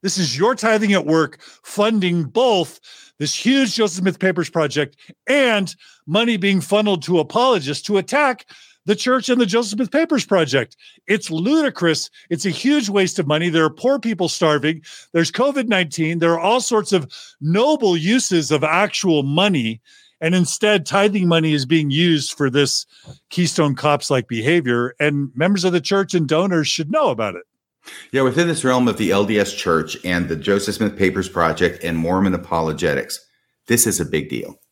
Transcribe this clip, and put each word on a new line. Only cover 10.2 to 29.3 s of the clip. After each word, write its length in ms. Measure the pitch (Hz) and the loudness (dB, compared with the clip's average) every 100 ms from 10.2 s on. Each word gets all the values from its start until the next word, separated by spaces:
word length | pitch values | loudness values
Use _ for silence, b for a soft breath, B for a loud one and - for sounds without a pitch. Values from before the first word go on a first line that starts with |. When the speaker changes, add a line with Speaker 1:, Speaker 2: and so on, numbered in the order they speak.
Speaker 1:
project. 520 | - 190 151 131 117 _ b b - | 2 0 2 0 -2 _ b b -2
It's 200 | 208 - | -2 -2
ludicrous. 800 | 160 190 320 285 - 170 151 - b b | -4 0 2 0 0 0 0 -4 b b
It's 160 | 165 196 | -4 -4
a 40 | |
huge 380 | 147 262 294 208 | -2 0 0 2
waste 300 | 196 185 - | 0 0 -2
of 80 | 147 | 0
money. 220 | 151 175 | 0 2
There 160 | 160 | 2
are 60 | 160 | 0
poor 280 | 160 247 277 | 0 0 0
people 300 | 233 190 175 | -2 -2 -2
starving. 540 | - 165 151 147 160 B B B | 0 2 2 0 -4 B B B
There's 200 | 170 165 | -2 0
covid 340 | - 269 277 240 | 0 0 0 0
nineteen. 540 | 196 170 - 160 170 | 0 0 -2 -2 0
There 140 | 165 | 2
are 60 | 165 | 2
all 200 | 180 247 | 2 0
sorts 320 | - 220 - | 2 -2 0
of 180 | 185 135 B B B | -2 -2 B B B
noble 560 | 147 180 269 302 220 170 | -2 2 2 2 2 0
uses 560 | 165 247 - 175 139 | 0 0 0 -2 0
of 100 | 151 | 0
actual 640 | 151 170 202 - 190 151 | 2 2 0 0 0 0
money. 560 | 139 151 202 165 113 113 b b b b | 0 2 2 2 -2 -6 b b b b
And 160 | 160 180 | 0 0
instead, 500 | 170 - 208 208 147 | 0 0 2 0 0
tithing 400 | 196 208 202 180 | 0 2 2 2
money 260 | 165 160 | 2 2
is 140 | 151 127 | 0 2
being 240 | 160 147 | 0 2
used 440 | 139 175 156 139 | 2 2 2 -2
for 140 | - 139 | -2 0
this 380 | 131 139 - - B B B _ | 2 2 -2 -6 B B B _
Keystone 440 | - 170 - 151 | -2 -2 2 0
Cops-like 540 | 127 151 143 - 131 - | 0 0 0 0 -2 -2
behavior. 680 | 117 117 175 131 120 123 120 | -4 0 0 2 0 -2 -2
And 340 | 147 143 139 | -2 0 -4
members 300 | 120 170 202 | 0 0 2
of 80 | 180 | 0
the 80 | 175 | -2
church 340 | 143 196 196 | 0 -2 0
and 140 | 185 143 | -2 0
donors 400 | 156 196 175 147 | 0 2 0 -2
should 240 | - 156 | -4 -2
know 160 | 294 269 | 0 0
about 260 | 113 107 | 0 -4
it. 80 | 87 - _ _ _ B B B | -6 -16 _ _ _ B B B
Speaker 2:
Yeah, 120 | 135 | 0
within 260 | 131 143 170 | 2 2 0
this 160 | 156 | 0
realm 240 | 131 127 123 | 0 2 2
of 80 | 104 | 0
the 160 | 101 | 0
L 120 | 98 | 2
D 140 | 104 | 2